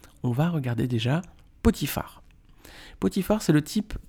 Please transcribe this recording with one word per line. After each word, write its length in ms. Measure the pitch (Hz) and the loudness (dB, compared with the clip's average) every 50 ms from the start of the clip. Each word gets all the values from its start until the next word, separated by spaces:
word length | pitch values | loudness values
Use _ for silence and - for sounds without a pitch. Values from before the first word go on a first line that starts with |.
| - - - - - | -20 -20 -12 -6 -4
On 80 | 127 | -2
va 200 | 120 120 151 175 | 0 0 0 0
regarder 360 | 170 156 131 123 120 117 131 | 0 -2 -2 -2 -2 -2 -2
déjà 360 | 127 123 117 110 120 135 170 185 - - - - - - - - | -2 -2 -2 0 0 0 -2 -2 -6 -14 -20 -20 -20 -6 0 2
Potiphar. 600 | 233 - - 175 135 - - - - - - - - - - _ - - - - - - - - - - - | 2 2 2 -2 -4 -4 -6 -8 -10 -12 -20 -20 -20 -20 -20 _ -20 -20 -20 -20 -20 -20 -20 -20 -20 -6 -2
Potiphar, 420 | - 196 - 202 180 - 208 214 - | -2 0 0 0 0 0 0 0 2
c'est 100 | - 156 | 4 4
le 100 | 151 147 | 4 4
type 320 | - - 214 202 - - - - | 2 -2 -4 -4 -4 -6 -12 -12